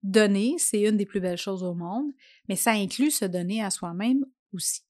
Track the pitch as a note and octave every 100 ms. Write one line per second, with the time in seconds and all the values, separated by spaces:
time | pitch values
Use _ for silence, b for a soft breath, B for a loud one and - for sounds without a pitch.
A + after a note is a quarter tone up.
0 | G3 G3+ G#3+ G3 A3+ E4 - G#3+ G#3 G#3+
1 | G3 G3+ F3+ F3 - F#3+ F3+ F3 E3+ G#3
2 | D4 C4+ b b - F#3+ - G#3+ G3 -
3 | C#4+ D4 G3 F3+ F3+ A3 G#3 - F3 E3+
4 | A3 C4 C4 _ _ F#3 - - _